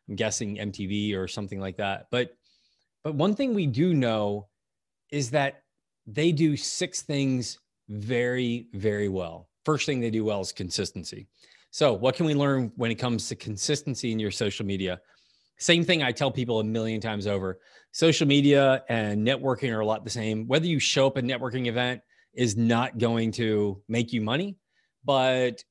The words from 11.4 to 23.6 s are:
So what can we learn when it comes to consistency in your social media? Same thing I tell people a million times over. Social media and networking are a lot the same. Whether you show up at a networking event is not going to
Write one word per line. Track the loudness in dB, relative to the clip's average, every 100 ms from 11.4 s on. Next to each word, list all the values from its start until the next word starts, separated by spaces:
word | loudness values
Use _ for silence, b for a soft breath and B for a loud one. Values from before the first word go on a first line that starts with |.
| b b b
So | 2 2
what | 4 2 2
can | 2
we | 2
learn | 2 2 0 -2
when | -2
it | 0
comes | -2 -2 -4
to | -8
consistency | -8 -6 -2 -2 -2 -4 -2
in | -2
your | -2
social | -2 -2 -2 -4
media? | -2 -4 -6 b b b b b _
Same | 4 4
thing | 4 2
I | 0
tell | 0 0
people | 0 0 0
a |
million | 0 0 -2 -2
times | -4 -4 -2
over. | -2 -2 -6 b b b
Social | 2 4 4 4
media | 6 6 6 6 4 0
and | -2 0 2 2
networking | 0 0 -2 -2 0
are |
a | 0
lot | -2 -4
the |
same. | -4 -2 -2 0
Whether | 0 2
you | 0
show | 0 4 2
up | 2
at | -2
a |
networking | -4 -4 -4 -2
event | 0 -2 -4 b b b 0
is | 0 4
not | 4 4 2 0
going | 0 2 0
to | 0 0 2